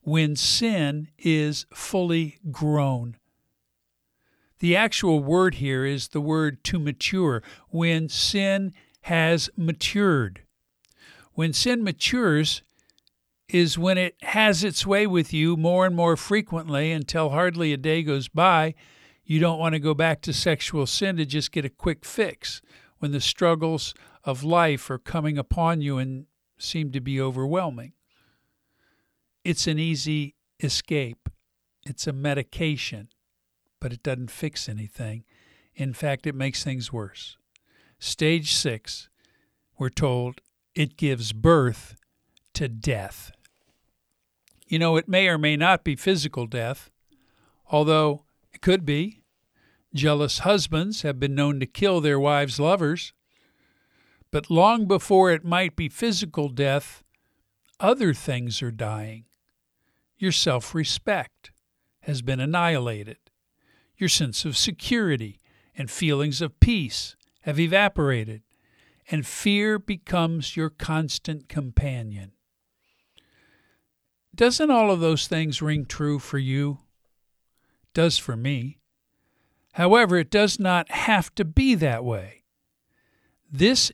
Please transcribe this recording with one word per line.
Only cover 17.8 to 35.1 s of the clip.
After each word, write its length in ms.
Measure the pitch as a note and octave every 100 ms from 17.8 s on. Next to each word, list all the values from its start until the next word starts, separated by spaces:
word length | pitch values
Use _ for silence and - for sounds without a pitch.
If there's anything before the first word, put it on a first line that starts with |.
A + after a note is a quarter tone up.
| D#3 E3
goes 260 | D3+ C#3 A#2+
by. 460 | D3+ F#3 E3 D#3+ - - - - _
You 160 | - D#3
don't 180 | E3+ D#3+
want 160 | E3
to 60 | D#3
go 140 | D3+
back 260 | D3 E3 D3+
to 100 | -
sexual 540 | C#3 F3 D3+ - D#3 B2+
sin 300 | - G3 E3+
to 80 |
just 280 | C#3+ D3+ -
get 120 | E3
a 60 | C3+
quick 340 | - F3 D3+
fix 560 | - - G3 - - - _ - _ _
when 140 | D3
the 80 | C#3+
struggles 720 | - - F3 D#3+ D#3+ D#3+ - - - _
of 200 | - B2+
life 460 | D3+ E3+ E3 C#3 -
are 80 | B2+
coming 400 | - E3+ D3+ C#3+
upon 420 | - E3+ E3 E3
you 180 | C#3+ C3
and 280 | C3 C3 D3 _ _ -
seem 340 | - D#3+ D3
to 80 | C3+
be 200 | B2+ C3+
overwhelming. 720 | C3+ B2+ C3+ F3+ E3+ A#2+ B2 - _ _ _ _ _ _ _ _ _ _ _ _ _ _
It's 240 | F3 E3 E3+
an 120 | D#3
easy 580 | E3 D3 D3+ D3+ C#3+ - _ -
escape. 680 | C#3+ - - D3+ B2 A#2+ - - _ _ _ _ C#3+
It's 200 | - D#3+
a 60 |
medication, 960 | C3+ C#3+ C#3 - - D#3+ C#3 - G#2+ G#2 _ _ _ _ _ _ -
but 120 | B2+
it 100 | A#2+
doesn't 280 | C3+ B2+ A#2+
fix 380 | - C#3 - -
anything. 560 | G#2+ G#2+ - A2